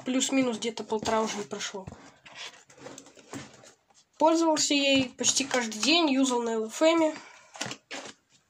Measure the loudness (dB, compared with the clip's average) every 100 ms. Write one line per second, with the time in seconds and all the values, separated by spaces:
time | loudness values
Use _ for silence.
0 | -4 -2 0 2 2 -2 -6 -8 -6 -4
1 | 0 0 0 -4 -8 -8 -10 -10 -14 -18
2 | -20 -20 -20 -18 -18 -18 -20 -20 -20 -20
3 | -20 -20 -18 -16 -16 -20 -20 _ _ _
4 | _ 2 4 4 4 2 2 2 4 4
5 | 2 -2 0 0 0 -2 -2 -2 2 4
6 | 4 2 2 0 -2 -4 -4 2 4 4
7 | 2 -2 -12 -20 -18 -12 -12 -12 -16 -16
8 | -16 -20 _ _